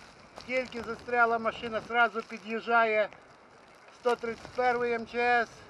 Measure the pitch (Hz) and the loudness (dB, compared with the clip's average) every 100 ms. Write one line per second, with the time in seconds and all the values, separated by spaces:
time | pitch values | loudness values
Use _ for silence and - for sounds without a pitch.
0 | - - - - - 262 247 240 220 226 | -20 -20 -20 -18 -6 -4 -4 -8 -10 -10
1 | - 240 233 233 226 - 233 220 - 233 | -2 4 4 4 0 -4 -6 -6 -2 2
2 | 233 208 - 226 202 226 220 233 226 214 | 4 2 -8 -12 -8 -6 2 4 4 2
3 | 202 - - - - - - - - - | 0 -4 -20 -20 -20 -20 -20 -20 -20 -4
4 | 240 240 233 220 - - 247 240 240 233 | -2 0 -2 -10 -10 -2 0 0 0 -4
5 | 226 233 240 240 220 - - | -4 -2 2 2 0 -6 -20